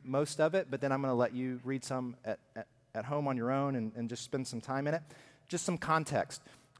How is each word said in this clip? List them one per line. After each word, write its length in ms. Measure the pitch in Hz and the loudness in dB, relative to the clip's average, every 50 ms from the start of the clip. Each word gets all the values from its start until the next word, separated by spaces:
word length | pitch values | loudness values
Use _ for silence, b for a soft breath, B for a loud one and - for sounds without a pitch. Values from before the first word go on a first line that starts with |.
| - | -4
most 360 | 131 131 139 151 147 147 160 | 0 0 2 2 2 2 2
of 140 | 156 160 175 | 4 4 4
it, 120 | 190 170 131 | 2 0 0
but 120 | 135 131 | -2 0
then 100 | 143 139 | 0 2
I'm 80 | 135 135 | 2 2
gonna 140 | 139 135 127 | 2 2 4
let 180 | 120 123 110 | 4 4 2
you 260 | 120 123 127 127 127 123 120 | 2 0 -2 -2 -4 -4 -4
read 180 | 127 135 131 - | -4 -4 -2 -2
some 320 | - 135 131 127 123 117 - | -4 -4 -4 -4 -4 -8 -6
at, 160 | - 110 104 - _ _ - | -6 -6 -6 -6 _ _ -12
at, 120 | 113 - - _ _ _ _ - | -12 -12 -12 _ _ _ _ -8
at 100 | 113 107 | -6 -4
home 200 | 127 143 147 147 139 | -2 -2 0 0 0
on 80 | 131 | 0
your 140 | 123 117 123 | 0 2 2
own 260 | 135 139 139 139 135 | 2 2 2 2 0
and, 160 | 123 110 110 107 | 0 -2 -2 -4
and 120 | 120 117 110 | -4 -4 -4
just 140 | 123 - | -6 -6
spend 240 | - - - 131 131 | -4 -2 -2 -2 -2
some 140 | - 123 117 | -4 -6 -6
time 260 | - - 131 135 143 | -4 -4 -2 -2 0
in 60 | 147 | 0
it. 100 | 151 165 B B B B B B B B B - | 0 -2 B B B B B B B B B -4
Just 160 | 180 170 - | -4 -2 0
some 140 | - 175 156 | 0 0 0
context. 640 | - - 160 160 147 - 143 110 78 - - - B B B B B B B | 2 4 4 4 4 4 2 2 2 0 -4 -12 B B B B B B B